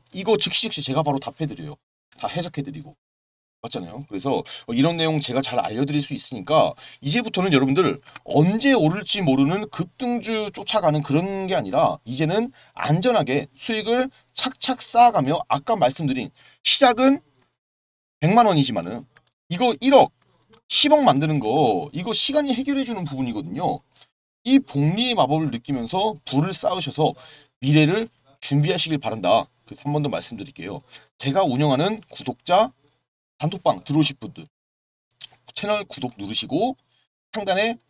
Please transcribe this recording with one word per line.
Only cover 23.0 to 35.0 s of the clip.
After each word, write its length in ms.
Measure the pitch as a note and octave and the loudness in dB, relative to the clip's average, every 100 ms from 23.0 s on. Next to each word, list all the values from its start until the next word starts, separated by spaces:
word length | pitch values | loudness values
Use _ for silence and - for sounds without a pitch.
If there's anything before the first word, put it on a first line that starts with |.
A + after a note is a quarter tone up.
| D3+ | -6
부분이거든요. 720 | C3 B2 G#2+ E2+ B2+ F3 - _ _ _ _ _ _ | -6 -4 -6 -8 -6 -6 -6 _ _ _ _ _ _
이 160 | A#3+ C4+ | 2 2
복리의 560 | - C#3+ D3+ G3 B3 G#3+ | 2 -2 0 0 0 0
마법을 360 | C3 D#3 D#3 | 2 0 -2
느끼면서 640 | A#2 - C3 A#2 F#3 G#3+ F3 - | -4 -6 -6 -4 -2 -2 -4 -4
부를 280 | C3 F3+ | -2 -2
쌓으셔서 600 | F#3 - F#3 C#3+ - D3+ - - - _ _ | -2 -4 -4 -4 -2 -2 -4 -14 -20 _ _
미래를 500 | C3 D3+ D3+ G3+ A3+ _ _ _ | 2 4 4 2 -4 _ _ _
준비하시길 560 | - C#3 D3+ F3+ E3 D3+ | -2 0 2 0 -2 -4
바란다. 500 | A2+ A2 F2+ G#2+ - _ - | -4 -2 2 2 2 _ -20
그래서 160 | - C#3+ | -10 -4
한 80 | |
번 100 | D3+ | -2
더 60 | C#3+ | -2
말씀드릴게요. 720 | F2 - A2 G2 - F2 - - - _ - | -4 -8 -12 -14 -12 -12 -12 -14 -20 _ -8
제가 260 | C#3 F3+ | -2 0
운영하는 580 | F3+ B2 D3 C3 F#3 A3 - | 2 2 2 2 0 -4 -12
구독자 600 | - - - - F#3 B3+ - _ _ _ _ _ - | -12 -10 -8 2 2 2 -2 _ _ _ _ _ -6
단톡방 460 | D#3 F#3+ D#3+ F#2+ | -6 -2 -2 -2
들어오실 340 | - D3 D3 - | 0 2 2 -2
분들 280 | G#2+ - D#2 _ _ _ _ _ | -14 -16 -20 _ _ _ _ _